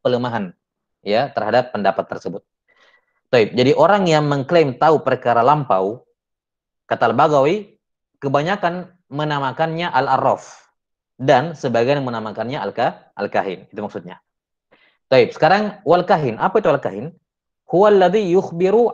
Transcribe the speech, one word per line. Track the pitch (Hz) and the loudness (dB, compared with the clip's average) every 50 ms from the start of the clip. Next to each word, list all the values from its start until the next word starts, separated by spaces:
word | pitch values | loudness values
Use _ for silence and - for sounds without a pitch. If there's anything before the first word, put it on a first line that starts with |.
| - | -4
pelemahan, | 127 123 120 123 120 117 110 98 90 - _ _ _ _ _ _ _ _ _ - | -2 -2 -2 -2 -4 -6 -6 -8 -8 -12 _ _ _ _ _ _ _ _ _ -6
ya, | 98 104 117 139 139 | -4 -2 -2 -2 -2
terhadap | - 113 104 107 110 123 123 - | -4 -6 -4 0 0 0 0 -2
pendapat | - 107 98 98 - - 92 - | -6 -4 -2 -2 -2 -2 -4 -6
tersebut. | - 90 - 92 90 101 _ _ _ _ _ _ _ _ _ _ _ _ _ _ _ _ _ - | -8 -12 -10 -12 -12 -12 _ _ _ _ _ _ _ _ _ _ _ _ _ _ _ _ _ 0
Taib, | - 120 107 - - | 2 2 2 2 2
jadi | 117 131 135 151 - | 0 2 2 4 4
orang | 151 170 202 202 190 170 | 4 4 4 2 2 2
yang | 156 151 147 | 2 2 2
mengklaim | 147 143 143 131 139 175 170 156 139 120 | 0 -2 -2 -2 0 2 2 2 2 0
tahu | - 151 156 156 135 - | 2 2 4 4 2 2
perkara | 131 131 127 - 123 117 117 117 | 0 -2 -2 0 0 2 2 4
lampau, | 135 151 151 139 - 101 95 95 98 117 131 _ _ _ _ _ _ _ _ _ _ _ _ _ _ _ _ _ - | 4 2 2 2 0 0 0 0 -2 -4 -8 _ _ _ _ _ _ _ _ _ _ _ _ _ _ _ _ _ -8
kata | 113 - 123 113 110 | -4 0 0 0 2
Al-Baghawi, | 127 151 160 147 139 135 127 127 107 98 - _ _ _ _ _ _ _ _ _ _ | 2 2 2 4 2 2 2 0 -2 -6 -12 _ _ _ _ _ _ _ _ _ _
kebanyakan | - 139 135 143 147 175 202 202 185 170 175 180 175 - _ _ _ | -8 -2 -2 -2 -2 -2 -4 -2 -4 -4 -4 -6 -12 -14 _ _ _
menamakannya | _ 131 143 151 151 147 143 139 131 131 - 160 165 160 165 175 | _ -8 -6 -4 -4 -4 -4 -4 -6 -4 -4 -4 -4 -4 -6 -8
al-arraf | 170 - 131 135 131 135 127 131 127 104 - - - - - _ _ _ _ _ _ _ _ _ _ _ | -4 -2 -2 0 0 -2 0 0 0 -2 -2 -4 -18 -20 -20 _ _ _ _ _ _ _ _ _ _ _
dan | - 127 139 143 123 143 170 160 | -6 0 2 2 2 2 -2 -8
sebagian | - - 131 117 117 117 131 143 143 135 | -8 -6 -2 -2 0 0 0 0 -2 -2
menamakannya | 123 117 110 107 110 101 - 110 120 139 143 | -6 -6 -8 -8 -10 -8 -8 -8 -8 -8 -8
al-ka-, | 98 - - - 123 151 - - _ _ _ | -8 -8 -4 -2 -4 -4 -4 -6 _ _ _
al-kahin. | - 101 - - 104 92 98 90 87 - _ | -8 -8 -4 -2 -4 -4 -4 -6 -10 -14 _
Itu | - 107 104 | -14 -12 -10
maksudnya. | 101 - 104 85 87 90 - _ _ _ _ _ _ _ _ _ _ _ _ _ _ _ _ _ | -10 -10 -12 -14 -14 -20 -20 _ _ _ _ _ _ _ _ _ _ _ _ _ _ _ _ _
Taib, | - 131 131 113 - | 2 4 4 4 2
sekarang | - - 156 160 185 208 214 202 - - - | 0 0 2 2 2 2 0 -4 -8 -8 0
wal | 143 170 180 170 | 2 2 2 2
kahin. | - 202 165 147 123 110 104 156 | 2 0 0 0 -4 -4 -2 -4
Apa | 190 - 220 | -2 -2 0
itu | 208 | 0
al-kahin? | 170 147 135 - 95 95 101 127 165 - _ _ _ _ _ _ _ _ _ _ - | 0 0 0 -2 -6 -8 -8 -12 -12 -14 _ _ _ _ _ _ _ _ _ _ -4
Huwa | 165 175 208 214 208 | 0 2 4 4 4
alladhi | 190 180 180 180 220 208 175 175 | 4 4 4 2 0 -2 0 0
yukhbiru | 190 - - 165 170 180 185 208 233 240 214 | 0 0 -2 -6 -2 -2 0 2 2 2 0